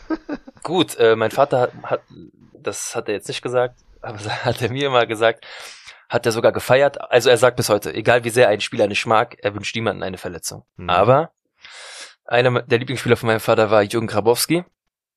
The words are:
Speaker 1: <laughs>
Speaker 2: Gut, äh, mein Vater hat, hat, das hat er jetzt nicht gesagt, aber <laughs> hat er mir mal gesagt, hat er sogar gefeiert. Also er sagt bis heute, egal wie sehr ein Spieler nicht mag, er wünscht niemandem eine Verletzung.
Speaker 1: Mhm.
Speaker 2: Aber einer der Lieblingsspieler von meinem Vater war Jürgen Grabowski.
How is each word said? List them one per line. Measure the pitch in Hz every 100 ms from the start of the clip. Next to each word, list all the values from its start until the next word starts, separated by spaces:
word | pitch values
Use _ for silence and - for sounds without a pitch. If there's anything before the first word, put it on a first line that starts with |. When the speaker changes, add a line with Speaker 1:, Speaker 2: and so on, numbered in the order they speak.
| -
Speaker 1:
<laughs> | 320 - 294 - -
Speaker 2:
Gut, | - 185 - -
äh, | 117 113
mein | 110
Vater | - 143 131
hat, | 123 -
hat, | - - _ 131 85 _ _
das | - 139 101 -
hat | 120 110
er |
jetzt | 98 -
nicht | 135
gesagt, | 127 123 123 _ _ _
aber | 123 107
<laughs> | 107 -
hat | 127 117
er | 127
mir | 131 139
mal | 127 110
gesagt, | 107 113 113 - - - - - - -
hat | 117 120
er |
sogar | 110 113
gefeiert. | 101 - 131 139 - -
Also | 123 123
er | 120
sagt | 127 123
bis | -
heute, | 104 -
egal | 92 110 120
wie | 117
sehr | 120 113
ein | 104
Spieler | - 117 104
nicht | 101 123
mag, | 110 120 -
er | 104
wünscht | 104 101
niemandem | 117 110 95
eine | 92 92
Verletzung. | 92 85 - - _ -
Speaker 1:
Mhm. | 90
Speaker 2:
Aber | 87 104 135 170 _ _ _ - - - - - _
einer | - 117 127 120
der | 123 120
Lieblingsspieler | 123 120 120 113
von | 117
meinem | 110
Vater | - 110 107
war | 107
Jürgen | 104 117 110
Grabowski. | 107 107 120 - 165 175 _ _ _ _